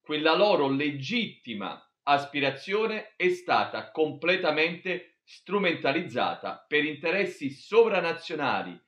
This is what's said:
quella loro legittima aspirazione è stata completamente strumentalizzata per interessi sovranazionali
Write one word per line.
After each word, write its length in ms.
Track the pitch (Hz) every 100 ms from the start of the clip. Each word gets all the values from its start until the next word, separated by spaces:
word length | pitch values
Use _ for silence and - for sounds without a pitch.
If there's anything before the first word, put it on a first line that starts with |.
quella 340 | - 151 156 180
loro 320 | 208 170 139
legittima 1120 | 135 147 135 131 240 202 - 120 101 90 - _ _
aspirazione 1120 | 143 139 - 147 135 135 190 208 220 214 - -
è 140 | 180
stata 640 | 180 - 117 101 110 -
completamente 1300 | 156 151 135 170 185 170 151 165 175 185 165 - _
strumentalizzata 1400 | _ - - 202 180 147 139 160 180 120 90 85 92 - -
per 160 | 147
interessi 680 | 151 139 160 190 180 - 139
sovranazionali 1200 | - - 214 226 185 165 160 - 156 131 101 90 90